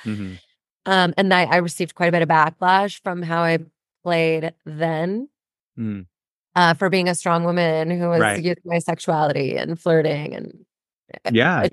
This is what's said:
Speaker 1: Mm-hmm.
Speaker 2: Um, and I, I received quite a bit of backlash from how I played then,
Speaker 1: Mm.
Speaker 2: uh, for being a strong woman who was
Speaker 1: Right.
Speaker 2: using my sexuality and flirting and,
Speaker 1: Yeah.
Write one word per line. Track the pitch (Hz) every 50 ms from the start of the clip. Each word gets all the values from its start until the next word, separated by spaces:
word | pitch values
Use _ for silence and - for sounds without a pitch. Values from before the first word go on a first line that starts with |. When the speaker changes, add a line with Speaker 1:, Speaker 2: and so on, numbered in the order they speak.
| -
Speaker 1:
Mm-hmm. | 113 107 104 101 92 92 92 _ _ _ _ _ _ _ _ -
Speaker 2:
Um, | 190 190 185 180 170 170 -
and | 196 190 190
I, | 180 175
I | 131 156 180
received | 175 170 - - 180 156 -
quite | - 180 175
a |
bit | 170 175
of | 165 151
backlash | 165 160 151 160 165 - 185 180 185 190 202 208 - -
from | - 196 180 180 175
how | 165 165 170 170
I | 165 165 165 165 160 _ _ _ _ _ _ -
played | 175 170 165 165 160 160 160 156 165 - _ -
then, | 160 151 151 160 165 160 156 165 180 196 226 269 294 _ _ _ _ _ _ _ _ _ 123
Speaker 1:
Mm. | 113 110 104 98 92 - _ _ _ _ _ _ _ _ -
Speaker 2:
uh, | 180 180 170 165
for | - 196 185
being | 185 190 180 180
a | 175
strong | 165 - 180 170 170 170
woman | 175 175 175 170 165 160 160 160 160
who | 175 175 175 175
was | 170 165
Speaker 1:
Right. | - - 101 196
Speaker 2:
using | 160 175 175 - -
my | 175 170 170
sexuality | 165 - 165 160 - - 165 151 151 147 143 147 139 131 - -
and | 62 151 165 165
flirting | - 175 165 160 151 156 147 147 147 - -
and, | - - - - - _ _ _ _ _ _ _ _ _ _ - - - -
Speaker 1:
Yeah. | 113 113 123 165 180 139 - -